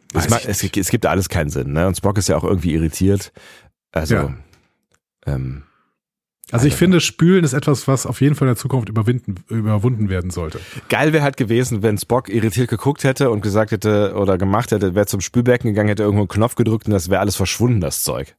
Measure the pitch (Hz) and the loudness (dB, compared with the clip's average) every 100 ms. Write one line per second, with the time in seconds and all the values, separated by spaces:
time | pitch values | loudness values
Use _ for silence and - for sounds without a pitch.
0 | _ 80 95 117 - 98 95 98 90 113 | _ -4 0 0 0 -4 -2 -2 0 0
1 | 80 90 92 90 73 71 65 76 95 90 | 2 0 0 -2 -2 -2 -2 0 0 0
2 | 98 101 92 76 87 92 82 78 80 - | 0 0 0 0 2 0 2 0 0 2
3 | 95 98 - - - - _ _ _ 80 | 2 2 -2 -18 -20 -20 _ _ _ -6
4 | 80 110 69 65 - _ _ _ _ _ | 0 0 0 -8 -16 _ _ _ _ _
5 | _ _ - 67 65 69 - _ _ _ | _ _ -6 -6 -6 -10 -16 _ _ _
6 | _ _ _ _ - 120 143 - 175 175 | _ _ _ _ -4 0 2 2 4 4
7 | - - 165 190 151 139 - 131 - 135 | 0 2 4 4 2 0 0 0 0 -2
8 | - - 143 143 135 117 123 127 110 113 | -2 0 0 2 0 0 -2 -4 -2 -2
9 | 107 123 - 92 - 113 107 107 123 113 | 0 -2 -4 -10 -6 -4 0 2 0 0
10 | 101 92 90 90 78 - - - - 113 | -2 -2 -4 -6 -8 -10 -14 -16 -2 2
11 | 151 156 143 - 110 117 127 110 110 104 | 2 2 0 -2 0 0 0 0 0 -2
12 | - 123 98 110 107 123 120 113 139 147 | 0 -2 0 -2 0 0 -2 -2 -2 0
13 | 135 127 131 104 104 104 107 101 107 104 | -2 2 0 0 0 0 0 0 2 2
14 | 98 101 98 92 98 104 - 104 95 95 | 0 0 0 2 2 0 0 0 0 0
15 | 101 98 - 123 120 123 117 104 104 101 | 0 -2 -2 0 2 2 0 0 0 0
16 | 104 104 98 104 113 - 110 110 107 101 | 0 2 0 0 0 2 0 0 0 -2
17 | 87 95 104 - 92 - 123 110 71 - | 0 0 0 -2 -4 0 0 2 -2 -4
18 | - 62 73 | -6 -6 -10